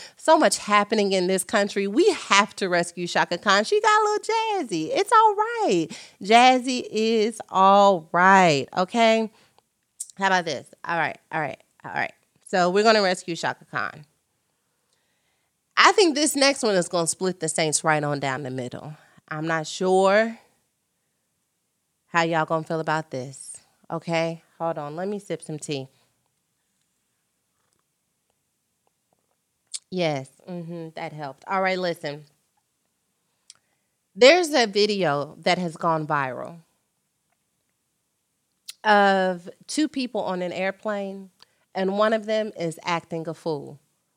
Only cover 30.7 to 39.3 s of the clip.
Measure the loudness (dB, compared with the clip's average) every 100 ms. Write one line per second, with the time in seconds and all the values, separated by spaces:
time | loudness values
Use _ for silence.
30.7 | -12 -12 -12 -14 -10 -12 -14 -6 -2 0
31.7 | -2 -4 -4 -8 -10 -16 _ _ _ _
32.7 | _ _ _ _ _ _ _ _ -20 _
33.7 | _ _ _ _ 4 6 6 2 0 0
34.7 | 0 0 0 0 -2 -4 -4 -2 0 -2
35.7 | -4 -2 -2 -2 -4 -4 -8 -12 -16 _
36.7 | _ _ _ _ _ _ _ _ _ _
37.7 | _ _ _ _ _ _ _ _ _ -20
38.7 | -6 4 6 6 4 0